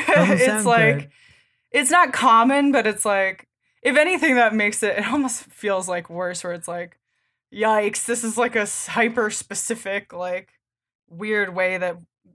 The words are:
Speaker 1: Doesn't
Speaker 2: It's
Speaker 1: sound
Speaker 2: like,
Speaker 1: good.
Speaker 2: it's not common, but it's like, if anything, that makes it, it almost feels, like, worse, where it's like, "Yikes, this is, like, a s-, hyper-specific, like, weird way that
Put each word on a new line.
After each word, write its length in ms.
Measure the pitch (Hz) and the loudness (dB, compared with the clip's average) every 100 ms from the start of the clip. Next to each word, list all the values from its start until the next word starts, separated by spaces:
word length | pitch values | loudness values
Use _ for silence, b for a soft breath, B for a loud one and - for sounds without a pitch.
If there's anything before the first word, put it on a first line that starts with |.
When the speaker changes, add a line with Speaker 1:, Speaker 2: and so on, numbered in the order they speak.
| 311 | 2
Speaker 1:
Doesn't 260 | 294 185 196 | 4 4 4
Speaker 2:
It's 80 | 254 | 2
Speaker 1:
sound 200 | 214 214 | 2 2
Speaker 2:
like, 300 | 233 220 143 | 4 4 0
Speaker 1:
good. 120 | - b b b b b b | -6 b b b b b b
Speaker 2:
it's 180 | 277 262 | -2 4
not 220 | 349 294 | 4 4
common, 600 | - 254 226 247 285 285 | 2 4 6 6 4 2
but 140 | 269 214 | 2 0
it's 180 | 202 | 0
like, 440 | 214 196 190 185 - _ _ _ | 0 0 0 -4 -16 _ _ _
if 140 | 277 277 | 0 2
anything, 400 | 330 339 320 254 | 2 2 2 4
that 180 | 220 | 2
makes 280 | 214 208 - | 2 -2 0
it, 160 | 208 196 | -2 -2
it 100 | 208 | -2
almost 360 | 254 262 - - | -2 -2 -6 -12
feels, 360 | - 208 190 180 | -8 -4 -4 -4
like, 200 | 175 170 | -6 -8
worse, 340 | 170 180 175 | -8 -8 -8
where 80 | 180 | -10
it's 160 | 175 170 | -10 -10
like, 300 | 175 175 _ _ _ _ _ _ | -10 -12 _ _ _ _ _ _
"Yikes, 500 | 196 214 214 208 220 - | -2 0 2 0 -4 -4
this 180 | 233 | -4
is, 140 | 226 226 | -4 -2
like, 180 | 233 233 | -2 -2
a 40 | |
s-, 260 | 208 - - | -4 -6 -6
hyper-specific, 1200 | 233 233 233 214 - - - - 226 196 196 196 | -2 0 0 -4 -4 -10 -8 -6 -6 -6 -8 -8
like, 380 | 175 180 185 - _ _ _ _ _ _ | -10 -6 -8 -10 _ _ _ _ _ _
weird 460 | 165 214 208 190 | -10 -4 -2 -2
way 240 | 180 185 185 | -2 -2 -2
that 180 | 180 175 - _ 185 | -4 -6 -14 _ _